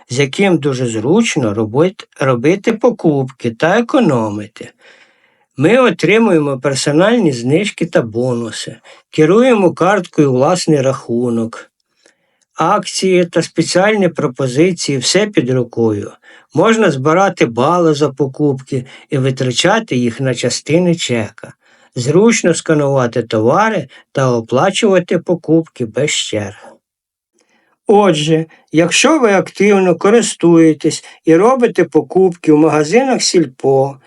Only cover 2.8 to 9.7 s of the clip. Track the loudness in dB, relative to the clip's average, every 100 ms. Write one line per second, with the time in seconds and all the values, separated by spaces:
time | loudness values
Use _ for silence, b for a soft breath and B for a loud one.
2.8 | -2 0 -2 -2 -4 -6 -8 -2 -2 0
3.8 | 0 0 2 0 -2 -6 -12 -16 -20 _
4.8 | b b b b b b b -2 2 4
5.8 | 2 0 0 2 2 2 0 -4 -4 -4
6.8 | 0 2 2 2 0 -2 -2 0 -2 -6
7.8 | -4 -2 -2 -4 -2 -4 -6 -10 -14 -16
8.8 | B B B 0 2 4 4 4 2